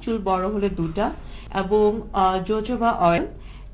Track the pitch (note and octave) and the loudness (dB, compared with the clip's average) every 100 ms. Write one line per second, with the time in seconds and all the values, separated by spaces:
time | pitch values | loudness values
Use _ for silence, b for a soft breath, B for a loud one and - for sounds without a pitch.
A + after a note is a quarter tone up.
0 | - A3+ F#3+ F#3 F#3 G#3 G3 F3+ E3 D#3+ | -4 -2 0 0 0 0 0 0 -4 0
1 | A3+ E4 B B B F#3+ F#3+ G#3+ G#3 A3 | -2 -2 B B B -4 2 4 4 2
2 | - - F#3+ F#3 F#3 G#3+ G#3+ B3 A#3 A#3 | -2 2 2 2 0 -2 -2 0 0 4
3 | F3 E3+ G4 - B B B | 4 4 0 -8 B B B